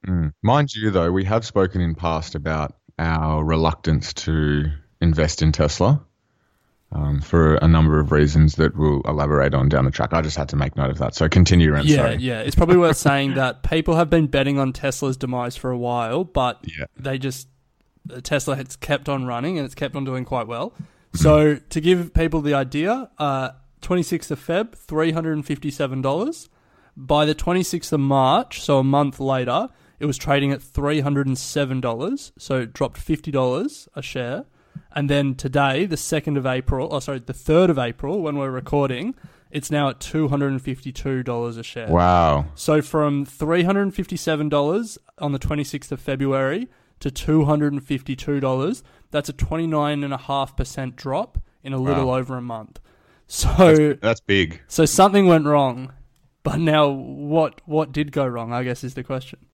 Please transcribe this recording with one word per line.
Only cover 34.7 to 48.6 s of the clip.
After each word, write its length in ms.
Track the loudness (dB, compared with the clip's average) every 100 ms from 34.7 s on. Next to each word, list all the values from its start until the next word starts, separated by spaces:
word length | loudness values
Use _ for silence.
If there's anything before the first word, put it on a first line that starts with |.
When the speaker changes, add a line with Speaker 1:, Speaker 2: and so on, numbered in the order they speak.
| -20 _
Speaker 2:
And 180 | -6 0
then 240 | 0 0
today, 500 | -4 -2 0 0 0
the 120 | -2 -4
second 400 | -4 -4 -2 -2
of 100 | -2
April, 420 | -2 -2 -2 -4
oh, 100 | -6
sorry, 180 | -6 -10
the 140 | -8
third 380 | -10 2 4 6
of 80 | 2
April, 440 | -2 -6 -6 -4
when 140 | -4 -4
we're 140 | -4
recording, 640 | -6 -2 0 0 -2 -6 -8 -18 _ _
it's 200 | -12 -4
now 200 | -2 -2
at 100 | -4
two 280 | -6 -2 0
hundred 240 | 0 -2
and 100 | -4
fifty-two 600 | -6 -10 -10 -8 -6 -4
dollars 360 | -4 -4 -4 -8
a 40 |
share. 260 | -12 -12 0
Speaker 1:
Wow. 580 | 4 6 6 6 2 -2
Speaker 2:
So 260 | -6 0 0
from 460 | 2 0 0 0 -4
three 380 | -6 -2 0
hundred 180 | 2 0
and 120 | 0
fifty-seven 540 | -4 -8 -6 -4 -2 0
dollars 480 | 0 0 -2 -4 -12 _ _
on 140 | -6
the 60 | -4
twenty-sixth 540 | -4 -4 -6 -8 -10
of 80 | -10
February 680 | -6 -4 -2 0 0 -4 -8 _ _ _
to 100 | -8
two 340 | -6 0 2 4
hundred 260 | 2 0
and 100 | -2
fifty-two 580 | -4 -6 -6 -8 -4 -2
dollars, 420 | -2 -2